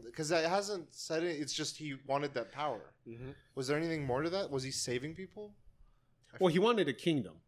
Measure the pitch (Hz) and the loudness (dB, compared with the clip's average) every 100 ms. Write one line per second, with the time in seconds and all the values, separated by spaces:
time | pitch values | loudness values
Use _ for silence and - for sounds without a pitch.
0 | 117 120 151 165 165 190 196 202 147 - | -10 -6 0 2 4 2 0 -6 -8 -10
1 | - 160 175 151 139 - 147 - 156 135 | -4 -2 0 -2 -4 -4 -4 -6 -8 -8
2 | 139 139 143 131 113 135 147 110 69 - | 0 0 0 -2 -6 -4 -4 -4 -8 -18
3 | - 117 131 143 _ - 131 147 165 160 | -16 -12 -12 -14 _ -4 0 0 0 0
4 | 139 123 160 190 196 139 131 127 - 123 | 0 0 0 -2 -2 -4 -4 -4 -2 -2
5 | 147 160 185 208 208 208 - - - _ | -4 -10 -12 -12 -14 -16 -20 -20 -20 _
6 | _ _ _ - 185 165 214 233 147 135 | _ _ _ 4 6 8 6 6 4 2
7 | 170 151 92 - | 2 2 0 -8